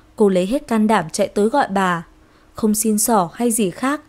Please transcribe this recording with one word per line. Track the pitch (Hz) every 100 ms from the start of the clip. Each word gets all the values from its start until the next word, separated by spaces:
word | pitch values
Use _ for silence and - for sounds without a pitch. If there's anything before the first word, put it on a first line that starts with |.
| _ -
cô | 202
lấy | 185 190
hết | 277 -
can | 226 214
đảm | 214 156
chạy | - 196
tới | 208 214
gọi | 285 220
bà. | 196 185 170 - _ _ _ _
Không | - 214 208
xin | 220 214
xỏ | - 214 165
hay | - 240
gì | 233 190
khác, | - 262 302